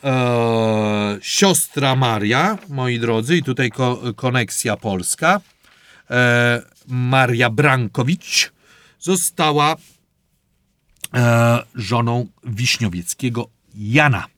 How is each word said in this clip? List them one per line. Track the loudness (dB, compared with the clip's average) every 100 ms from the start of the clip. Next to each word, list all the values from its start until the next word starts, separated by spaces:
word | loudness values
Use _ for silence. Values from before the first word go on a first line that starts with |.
e, | 0 0 2 2 2 2 2 0 0 0 -2 -4
siostra | -4 2 4 2 -2 -2 0 2
Maria, | 0 0 0 2 0 -2 -8
moi | -6 -4 -2
drodzy, | 0 0 2 0
i |
tutaj | 0 -2 -2
ko-, | -2 -2 -2 -6 -4
koneksja | -2 -2 -2 -4 -4 -4
polska, | -4 -4 -4 -2 0 0 _ _ _ _ _ -20 _
e, | 0 2 4 2 0 -6 _ -6
Maria | -4 0 2 2 2 0
Brankowicz | 2 2 2 0 -2 -2 -2 -2 -4 -4 _ _ _ _ _
została, | -4 -2 -2 0 0 2 0 0 -10 _ _ _ _ _ _ _ _ _ _ _ -6
e, | 0 2 4 4 2 -2
żoną | -12 -4 -2 0 -2 -4 _
Wiśniowieckiego | -10 -4 -2 -2 -2 -4 -8 -6 -4 -4 -8 _ _
Jana. | -12 0 2 2 2 -6